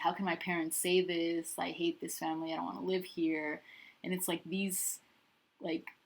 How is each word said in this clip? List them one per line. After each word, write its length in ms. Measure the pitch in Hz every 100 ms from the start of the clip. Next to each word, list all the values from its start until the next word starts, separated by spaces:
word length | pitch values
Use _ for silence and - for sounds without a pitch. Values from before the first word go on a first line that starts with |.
How 120 | 170
can 120 | 185
my 100 | 190
parents 420 | 165 - 175 160 -
say 240 | 180 185
this? 520 | 185 170 165 170 165 -
I 100 | 175
hate 320 | 165 170 165
this 160 | 170 -
family. 340 | 165 160 160
I 40 |
don't 100 | 160
wanna 160 | 170 190
live 240 | 185 185
here. 560 | 185 - 160 160 151 147 - - - -
And 100 | 170
it's, 140 | 185 185
like, 140 | 165
these, 540 | - 190 196 185 - - - _ _ _ _ _
like 260 | 180 165 - -